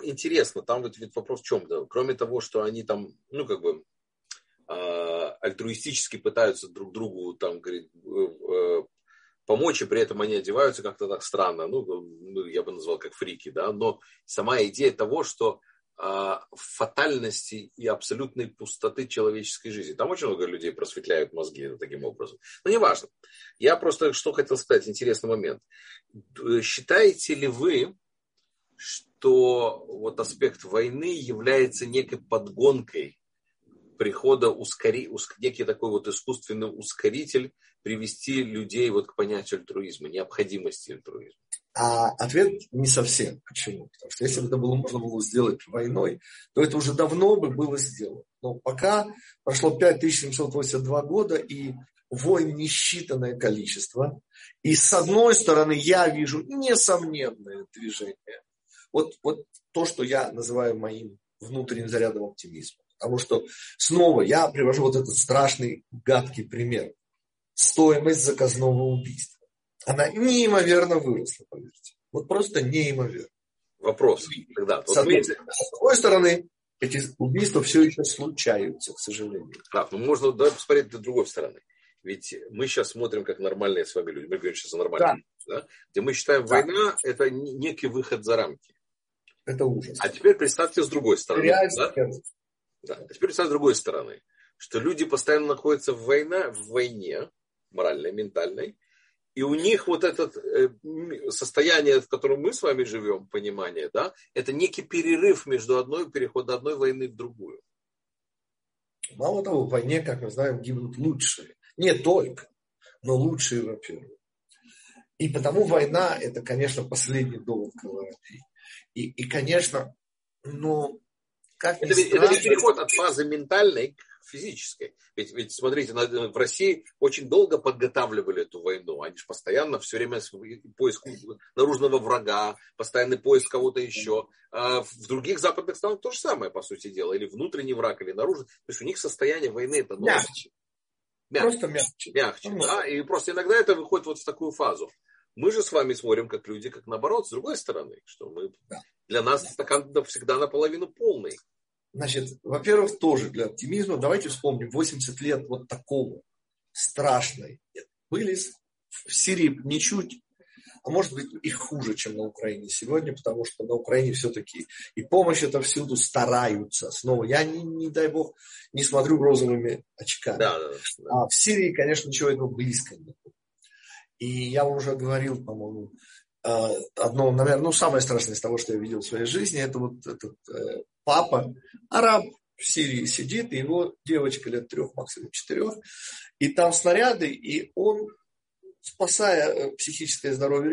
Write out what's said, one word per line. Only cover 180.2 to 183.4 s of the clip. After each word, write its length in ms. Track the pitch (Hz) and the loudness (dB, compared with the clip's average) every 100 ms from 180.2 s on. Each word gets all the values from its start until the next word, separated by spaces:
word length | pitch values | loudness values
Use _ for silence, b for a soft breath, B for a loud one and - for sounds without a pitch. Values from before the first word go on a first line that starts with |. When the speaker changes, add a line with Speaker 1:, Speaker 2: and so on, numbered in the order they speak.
| - - - | -14 -18 -14
Speaker 2:
э, 360 | - - - - _ | -8 -8 -8 -12 _
папа, 500 | - 151 175 123 120 - B B - | 2 4 4 2 0 -8 B B -2
араб 340 | 208 226 214 - - _ - | 4 6 6 2 -10 _ -8
в 80 | |
Сирии 400 | - 160 143 123 123 | -2 0 0 0 -2
сидит, 460 | - 135 220 | -4 -4 -4